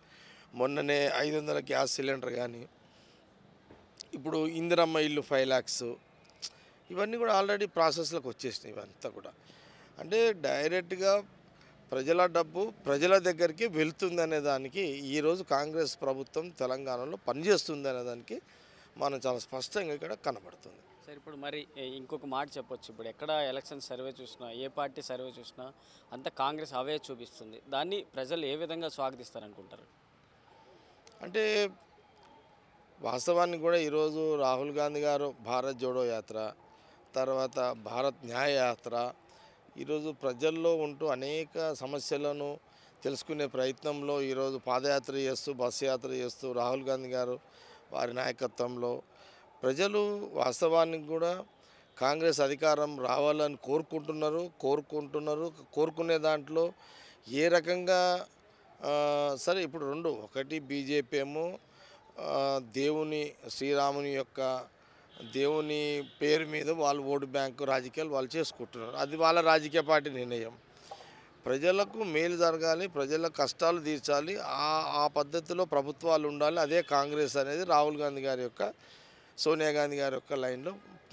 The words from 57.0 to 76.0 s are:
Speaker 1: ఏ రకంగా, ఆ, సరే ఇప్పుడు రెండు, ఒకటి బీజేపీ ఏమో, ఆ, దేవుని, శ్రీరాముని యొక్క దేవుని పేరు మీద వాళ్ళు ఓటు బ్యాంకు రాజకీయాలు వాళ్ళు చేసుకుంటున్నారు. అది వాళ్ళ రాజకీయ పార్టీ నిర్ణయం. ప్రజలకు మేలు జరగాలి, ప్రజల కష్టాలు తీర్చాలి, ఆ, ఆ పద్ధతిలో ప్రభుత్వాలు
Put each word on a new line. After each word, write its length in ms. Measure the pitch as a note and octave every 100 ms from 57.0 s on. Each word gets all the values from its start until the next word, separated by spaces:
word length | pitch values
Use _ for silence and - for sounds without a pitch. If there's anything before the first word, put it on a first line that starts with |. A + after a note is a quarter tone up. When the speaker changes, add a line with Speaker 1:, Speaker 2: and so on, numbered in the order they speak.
| - - -
Speaker 1:
ఏ 180 | C3+ E3
రకంగా, 800 | E3+ D#3+ F3+ F3+ F3+ F3+ F3+ - _ - - - -
ఆ, 520 | C#3+ D3 D3 D3 C#3+ C3+
సరే 240 | - F#3+
ఇప్పుడు 220 | D#3 D#3+ C#3
రెండు, 240 | D3+ E3+
ఒకటి 500 | A2+ G#2+ C3 C3+ D#3
బీజేపీ 580 | C3+ C#3+ C3+ D3 B2 C#3+
ఏమో, 420 | C#3 D3+ E3+ F#3+ - - - - - -
ఆ, 420 | D#3 C#3 C#3 C3+
దేవుని, 680 | A#2+ B2 C#3+ D3+ D#3 D3+ D3 - B2
శ్రీరాముని 640 | - C#3 C#3+ C#3 C#3+ C#3+ C#3
యొక్క 520 | B2+ - C3 B2+ - _ - - - - A2+ B2+
దేవుని 720 | C#3+ D#3 D3+ D3+ D3 D3 C3+ -
పేరు 240 | D3 D#3+ D#3
మీద 240 | D3+ D3
వాళ్ళు 340 | E3 C#3+ C#3+
ఓటు 220 | C#3 C#3+ C3+
బ్యాంకు 380 | C#3 C3+ A#2+
రాజకీయాలు 460 | C#3 C3 B2+ D#3 D#3
వాళ్ళు 280 | C#3 B2+ D#3+
చేసుకుంటున్నారు. 580 | D3+ - A#2 B2 A2+ C#3
అది 220 | C#3+ D#3
వాళ్ళ 240 | D#3+ E3+
రాజకీయ 400 | D#3+ D#3+ D3+ D#3+
పార్టీ 280 | D3 D3+ C#3+
నిర్ణయం. 480 | C3 B2 A#2+ A2+ A#2+ - - - - - - - - B2
ప్రజలకు 580 | C3+ E3+ F#3+ G3+ G#3+
మేలు 340 | G3+ D#3 E3+ E3+
జరగాలి, 500 | E3+ D#3+ D#3+ E3 F#3+
ప్రజల 400 | D3+ C#3 D#3 E3
కష్టాలు 520 | D#3 C3+ - E3+ F3
తీర్చాలి, 580 | D3+ D3 D3 C#3+ D#3+ G3+
ఆ, 460 | D3+ C3+ D3+ D#3 D3+ D3
ఆ 40 | D3
పద్ధతిలో 580 | D3 C#3+ E3 D#3+ F3 F3+
ప్రభుత్వాలు 640 | C#3+ C#3 C#3+